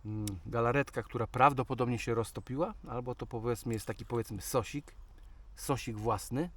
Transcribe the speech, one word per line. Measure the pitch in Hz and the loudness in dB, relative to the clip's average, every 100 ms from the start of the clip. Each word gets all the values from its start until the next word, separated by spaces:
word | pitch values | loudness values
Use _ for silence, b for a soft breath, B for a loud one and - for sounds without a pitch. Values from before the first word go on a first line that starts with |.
| 107 | -4
mm, | 107 104 98 - | -2 -2 -4 -2
galaretka, | 117 117 135 139 - | 2 4 4 2 -2
która | - - 113 | -4 -2 -2
prawdopodobnie | 127 139 135 123 120 123 117 | 6 6 8 0 2 2 2
się | - | 2
roztopiła, | 113 110 - - 131 190 202 - | 0 0 -4 -4 0 0 -2 -6
albo | 120 123 123 | -6 -4 -6
to, | 120 | -6
powiedzmy, | 117 117 117 117 | -2 0 0 0
jest | 110 - | -2 -2
taki, | 117 98 | -6 -2
powiedzmy, | 120 110 101 | -2 0 -6
sosik, | - - - 147 - - - - b b b - | 2 2 2 -6 -8 -18 -18 -18 b b b -8
sosik | - 135 - 107 | -2 0 0 0
własny | 110 104 - 127 175 | 2 0 0 -2 -2